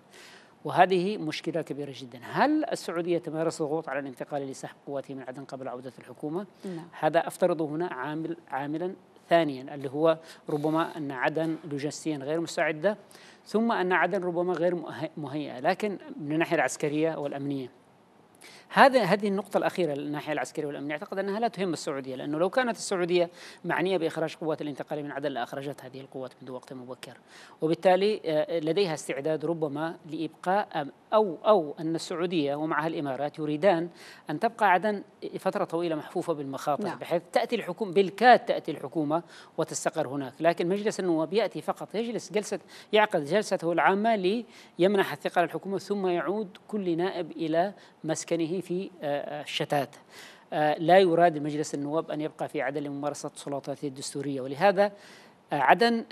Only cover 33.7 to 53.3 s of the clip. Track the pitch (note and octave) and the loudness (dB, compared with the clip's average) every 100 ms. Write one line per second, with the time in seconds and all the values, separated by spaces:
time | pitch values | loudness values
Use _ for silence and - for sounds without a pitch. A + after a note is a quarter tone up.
33.7 | E3+ E3+ - - - - D3+ A3+ A3 G#3 | 4 0 -8 -20 -16 -8 -2 -2 2 4
34.7 | F3+ G#3+ G#3 - - - F#3+ - - - | 4 4 -2 -8 -12 -10 -4 -2 -2 -2
35.7 | E3 F3 D#3 - F3+ E3+ D3+ C#3 C3+ - | -2 -2 -4 -4 -6 -2 -4 -4 -6 -2
36.7 | C#3 G3+ C3+ C#3+ E3+ - - E4 A3+ F#3 | 0 -2 -6 -2 -2 0 0 0 -2 -4
37.7 | F3 G#3 G3 F#3+ - - A#3 - - - | -6 0 2 2 6 8 8 6 -2 -2
38.7 | D3 C#3 E3 D3 D#3+ - - - - D#3 | -8 -4 -2 0 0 -2 -18 -12 -4 -2
39.7 | D3 F3 D#3+ C3+ C#3+ C3 - D#3+ E3+ F3 | -2 -2 -2 -4 -4 -8 0 2 2 0
40.7 | G3+ G#3+ - F#3+ D#3+ D#3 G3 F#3+ D#3+ D3 | 0 0 -2 0 2 2 0 0 -2 -4
41.7 | F3+ D3 F#3+ A#3 G#3 - F#3 G3+ F#3+ - | -6 -4 -6 -4 -4 -4 -4 -4 -8 -10
42.7 | - - G#3 G#3+ F3+ C#3+ G3 G3+ F#3 E3 | -20 0 4 4 2 2 0 2 -2 0
43.7 | E3+ D3+ G3 A3 A3 F3+ A3+ A3 - - | 4 4 4 2 2 2 0 -4 -16 -10
44.7 | - F3+ G3+ - D3 F#3 - E3 E3 F#3+ | 2 4 4 0 -2 -2 2 0 0 -6
45.7 | F#3+ - G3+ F#3+ F3 C#3+ G3+ G3+ - - | -6 -4 -2 0 0 0 -2 -4 -10 -8
46.7 | G#3+ F#3 E3 F#3 - D#3+ - E3 D#3+ F#3+ | -4 -2 0 0 -2 -8 -6 0 2 0
47.7 | G3+ - _ D#3 D#3 - E3+ D#3+ F#3 E3+ | -2 -20 _ -4 -4 -2 -2 0 -2 -2
48.7 | F3 G3 - D3+ C#3+ - D3 C#3+ - D3+ | -4 -6 -8 -4 -4 -4 -10 -8 -6 -2
49.7 | D3 C3+ - - - - - - E3+ D3+ | -2 -2 -8 -20 -20 -20 -20 -6 0 2
50.7 | D3+ D#3+ F#3 F#3+ E3 F3 D3+ D3 D3 D3+ | 2 8 8 8 8 6 4 -2 -4 -4
51.7 | D3 C#3+ D#3 D#3+ D3+ D3+ - D3 D3+ B2+ | -4 -2 -2 -2 -4 -6 -6 -6 -4 -2
52.7 | C#3+ C#3+ C#3+ D3 C#3+ D3+ | -4 -6 -4 -6 -6 -10